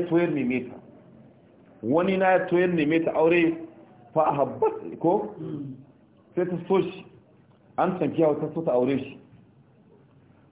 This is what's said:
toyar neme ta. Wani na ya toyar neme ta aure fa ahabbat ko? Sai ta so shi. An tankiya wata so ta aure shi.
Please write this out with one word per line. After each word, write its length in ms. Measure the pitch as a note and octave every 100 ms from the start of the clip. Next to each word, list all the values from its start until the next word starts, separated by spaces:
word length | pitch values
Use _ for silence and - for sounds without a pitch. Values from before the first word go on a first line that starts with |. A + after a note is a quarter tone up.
| F3
toyar 220 | E3 E3+
neme 380 | D3+ B2 B2+ -
ta. 60 | - - - - - - - - - - -
Wani 340 | A2 D#3 F#3+ F#3+
na 140 | F#3+
ya 80 | F#3 -
toyar 220 | F3 F3+
neme 340 | E3+ D3 E3 E3
ta 60 |
aure 460 | - D#3+ F3 E3 E3 - - - - -
fa 100 | D#3 D#3
ahabbat 680 | C#3+ C3 A#2 - - - -
ko? 360 | D#3+ G3+ G#3+ - D#3+ D3+ C3+ B2+ - _ _ _ _ -
Sai 100 | F3+
ta 100 | F3 -
so 140 | F#3+
shi. 240 | - - - - _ _ _ _ _ -
An 220 | E3+ F3+
tankiya 280 | C#3+ D3 D#3
wata 260 | D3 D3+
so 80 | E3
ta 100 | D#3+
aure 260 | B2 B2 C#3
shi. 220 | - - - - - _ _ _ _ - _ _ _ _ _